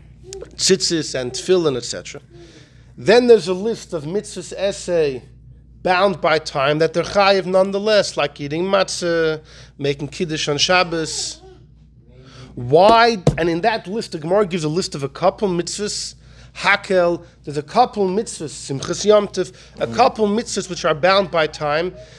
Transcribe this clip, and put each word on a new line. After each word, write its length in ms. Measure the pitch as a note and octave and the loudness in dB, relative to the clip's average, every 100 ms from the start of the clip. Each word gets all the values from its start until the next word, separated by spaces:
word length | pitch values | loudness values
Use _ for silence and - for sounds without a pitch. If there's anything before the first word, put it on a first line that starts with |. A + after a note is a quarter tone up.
| - - - - - - | -20 -20 -18 -16 -14 -4
Tzitzis 640 | - F#3 - E3 C#3 C3 | 0 0 0 -4 -4 -6
and 140 | B2 | -6
Tefillin, 440 | - - F#3 D#3+ B2 | -6 0 2 2 -2
et 80 | |
cetera. 360 | A#2 F#2 - - - - - - - - - - | -6 -10 -12 -18 -20 -20 -20 -20 -20 -20 -20 -2
Then 280 | B2 A#3+ A#3+ | 4 6 8
there's 200 | A3 D#3+ | 6 6
a 60 | |
list 400 | F#3 A3 G#3+ - | -4 -4 -6 -8
of 100 | E3+ | -10
mitzvahs 480 | C#3+ G3+ G#3+ F3+ - | -6 -6 -6 -12 -12
essay 680 | - G3 F#3+ - E3+ D3+ B2 - - - - - - | -4 -4 -4 -2 0 0 -2 -12 -20 -20 -20 -20 -6
bound 380 | F3 F3+ G3+ D#3 | 0 2 2 2
by 180 | F3 D#3 | 2 2
time 420 | D#3 D3 C3+ D3+ | 0 0 0 2
that 120 | D#3+ | 0
they're 100 | E3+ | 0
chayiv 440 | - G3+ G3 G3 F3 | 0 2 4 4 2
nonetheless, 680 | F#3 G3 G3 G#3 G#3 - | 2 2 0 2 2 2
like 240 | - D3 - | -2 -4 -4
eating 260 | C#3+ D#3+ | -6 -4
matzah, 800 | F#3+ G3 F#3 - F3 E3 D#3+ D3+ - - - - | 0 0 0 -2 -2 0 0 -2 -8 -20 -20 -6
making 300 | C#3+ C#3 C#3+ | -4 -4 -8
kiddush 400 | - F3+ D#3 - | -6 -4 -4 -2
on 100 | C#3+ | 0
Shabbos. 840 | - F3+ F3 E3 D3+ - - - - - - - - - _ - - - - | 2 2 2 -2 -4 -6 -8 -12 -20 -20 -20 -20 -20 -20 _ -20 -20 -20 -18
Why? 600 | - A#2+ D3+ G3+ A3+ A#3 A3+ - - | -12 2 6 8 8 4 4 0 2
And 100 | E3+ | 0
in 140 | E3+ | 0
that 240 | G#3+ A3 E3+ | 0 -2 -6
list, 260 | A3 - | -8 -8
the 60 | E3 | -8
Gemara 260 | D3+ G3 | -2 0
gives 200 | G3+ F3 | 0 -2
a 40 | D3+ | -2
list 260 | E3 G3 | -2 -4
of 80 | D3+ | -6
a 60 | C#3 | -8
couple 400 | - F3+ F#3 G3+ | 0 0 0 -2
mitzvahs, 680 | F3 E3 - G3+ - - - - - - | -2 -4 -6 -6 -8 -10 -14 -20 -20 -20
Hakel, 720 | - F3+ G3+ - F#3 F3 F3 - _ | -4 0 0 0 2 2 -2 -8 _
there's 140 | - D3 | -10 -8
a 60 | |
couple 440 | C#3+ G#3 B3+ G#3 F#3+ | -2 0 2 0 -2
mitzvahs, 440 | F#3+ A3+ - D3+ | -2 -6 -10 -12
Simchas 520 | - - C3+ - E3 G3 | -12 -10 -8 -6 0 4
Yom 220 | G#3 G3+ | 4 2
Tov, 220 | - F3+ - - - | -4 -6 -10 -20 -8
a 60 | D3+ | -4
couple 420 | A#2 B3+ C4 G#3 | 2 2 2 0
mitzvahs 400 | G#3 A3+ G#3 F3+ | 0 -2 -6 -6
which 160 | F3 | -4
are 100 | E3+ | -2
bound 360 | D#3 F3 G3 F#3+ | 2 2 2 2
by 160 | E3+ D#3 | -2 -2
time, 480 | - D3+ D3+ F3+ F3+ - | -2 -4 -2 -4 -8 -18